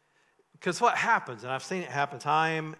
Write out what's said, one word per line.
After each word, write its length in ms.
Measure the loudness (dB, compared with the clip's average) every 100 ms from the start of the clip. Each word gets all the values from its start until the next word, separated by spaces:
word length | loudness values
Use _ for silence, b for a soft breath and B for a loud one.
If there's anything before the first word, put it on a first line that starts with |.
| _ _ _ _ _ _
'Cause 180 | -4 2
what 160 | 4 4
happens, 480 | 4 2 0 -8
and 80 | -6
I've 120 | -6
seen 200 | -4 -6
it 60 | -4
happen 300 | -2 -2 -2
time 560 | 0 2 2 0 -4